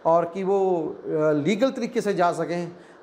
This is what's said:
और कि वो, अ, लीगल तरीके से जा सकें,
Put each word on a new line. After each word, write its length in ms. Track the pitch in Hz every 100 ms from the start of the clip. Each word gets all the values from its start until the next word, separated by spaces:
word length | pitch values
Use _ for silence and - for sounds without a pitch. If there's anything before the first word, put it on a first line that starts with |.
| 160
और 180 | 170
कि 180 | 165 185
वो, 440 | 190 196 190 175 151 -
अ, 40 | - 156 156
लीगल 380 | 151 143 214 262
तरीके 300 | 262 233 233
से 140 | 202
जा 180 | 180 175
सकें, 400 | 160 156 175 170 - - -